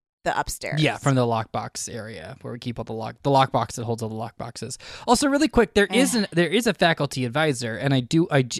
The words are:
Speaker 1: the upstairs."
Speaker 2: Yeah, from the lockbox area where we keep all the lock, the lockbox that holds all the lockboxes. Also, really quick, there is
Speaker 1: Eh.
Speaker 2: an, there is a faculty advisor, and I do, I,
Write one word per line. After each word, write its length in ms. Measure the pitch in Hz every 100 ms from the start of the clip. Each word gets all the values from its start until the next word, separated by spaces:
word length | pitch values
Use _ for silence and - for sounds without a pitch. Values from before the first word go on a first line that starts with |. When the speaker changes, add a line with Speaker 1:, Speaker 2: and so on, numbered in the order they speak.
| _ _
Speaker 1:
the 140 | 175 -
upstairs." 440 | - - 98 151
Speaker 2:
Yeah, 140 | 143 104
from 160 | 139 131
the 100 | 120
lockbox 680 | 113 110 120 107 - -
area 440 | 117 107 85 87 -
where 100 | 120
we 60 | 120
keep 200 | 120 117
all 60 |
the 80 | 113
lock, 240 | 113 110 120
the 80 | 139
lockbox 420 | 135 131 123 110
that 100 | -
holds 180 | 113 113
all 60 | 110
the 60 |
lockboxes. 640 | 110 113 - 120 - 117 - - - -
Also, 220 | 240 285
really 200 | 277 311
quick, 260 | - 220
there 120 | 202 202
is 280 | 208 269
Speaker 1:
Eh. 60 | 233
Speaker 2:
an, 60 | 202
there 160 | 165 170
is 180 | 202 233
a 80 |
faculty 500 | 160 175 160 143 131
advisor, 520 | 123 135 156 123 117 113
and 160 | 139
I 60 | 135
do, 280 | 120 160 165
I, 160 | 143 123 -